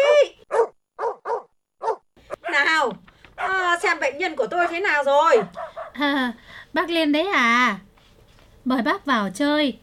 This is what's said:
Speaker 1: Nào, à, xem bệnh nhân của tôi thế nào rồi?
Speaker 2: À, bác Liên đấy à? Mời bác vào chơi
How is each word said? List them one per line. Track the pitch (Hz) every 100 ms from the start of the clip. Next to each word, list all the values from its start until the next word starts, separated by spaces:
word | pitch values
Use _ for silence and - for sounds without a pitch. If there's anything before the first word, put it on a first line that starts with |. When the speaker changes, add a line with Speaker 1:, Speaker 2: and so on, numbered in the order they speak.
| 571 587 - - - - - - _ - 294 - - 466 - _ _ - 453 415 _ _ - - -
Speaker 1:
Nào, | 294 320 311 254 - - - - -
à, | 359 381 359 349
xem | 359 339
bệnh | 294 277
nhân | 370 294
của | 226
tôi | 349 339
thế | 339
nào | 403 294
rồi? | 277 285 320 233 190 - 330 - -
Speaker 2:
À, | 247 285 277 247 226 - - -
bác | 320 339
Liên | 339 302
đấy | 294 370
à? | 330 233 240 247 196 - _ _ _ _ - - - 254
Mời | 262
bác | 240 349 285
vào | 233 196
chơi | 185 285 302 285 -